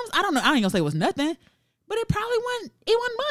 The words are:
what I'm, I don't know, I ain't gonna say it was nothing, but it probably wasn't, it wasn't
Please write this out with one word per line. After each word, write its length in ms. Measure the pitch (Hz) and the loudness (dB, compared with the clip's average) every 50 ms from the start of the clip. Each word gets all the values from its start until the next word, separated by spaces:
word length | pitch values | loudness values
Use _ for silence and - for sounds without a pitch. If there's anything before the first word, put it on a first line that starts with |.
| 494 | -4
what 40 | 403 - | -2 -2
I'm, 60 | 311 | 0
I 20 | |
don't 120 | 381 403 302 | 0 2 2
know, 80 | 247 202 | 2 2
I 100 | 247 311 | 4 4
ain't 80 | 240 208 | 4 2
gonna 60 | 190 | 2
say 100 | 208 185 | 2 2
it 40 | 156 | 0
was 120 | 147 151 | 0 0
nothing, 400 | 156 220 285 - 277 285 311 330 - _ _ _ _ _ _ _ _ _ - | 0 0 0 0 0 -2 -2 -2 -6 _ _ _ _ _ _ _ _ _ -6
but 80 | 415 | -4
it 100 | 453 453 | -2 0
probably 300 | - - 415 440 466 494 | 0 -2 -2 -2 -2 -2
wasn't, 340 | 440 480 494 494 466 381 233 - _ _ | -2 -2 -2 -4 -6 -6 -10 -14 _ _
it 100 | - 453 466 | 2 2 2
wasn't 200 | 480 494 466 453 554 605 | 2 0 -4 -4 -2 0